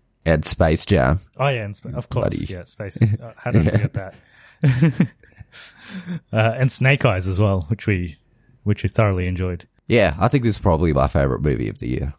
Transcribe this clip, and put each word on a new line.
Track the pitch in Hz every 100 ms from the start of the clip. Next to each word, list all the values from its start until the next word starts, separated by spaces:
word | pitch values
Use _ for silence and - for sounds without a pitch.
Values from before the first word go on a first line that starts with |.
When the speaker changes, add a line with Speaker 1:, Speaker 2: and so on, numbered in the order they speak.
| _ _ 82
Speaker 1:
And | 78
Space | - - 82 80 -
Jam. | 95 64 92 - -
Speaker 2:
Oh, | 139
yeah, | 123
and | 104 101
Sp-, | -
of | - -
course. | 127 -
Speaker 1:
Bloody | - -
Speaker 2:
Yeah, | 90
Space. | 85 - 101 -
Uh, | 110 107 117 -
how | 123
did | - 160
I |
Speaker 1:
<laughs> | - 104
Speaker 2:
forget |
that? | - 95 - _ _ - -
<laughs> | 139 127 156 - 139 _ _ - - - - - - 190 175 175 -
Uh, | 110 110 120
and | 135
Snake | - 131 143
Eyes | 131 92 92
as | 87
well, | 104 95 78
which | 107 -
we, | 95 87 - _ _ _ _
which | 104 101
we | -
thoroughly | - 107 92 90
enjoyed. | 87 92 87 - _ -
Speaker 1:
Yeah, | 117 92 73
I | 117
think | 139
this | 117 101
is |
probably | 101 80 85
my | 69 69
favorite | 82 69 57
movie | 73 60 55
of | -
the | 58
year. | 64 69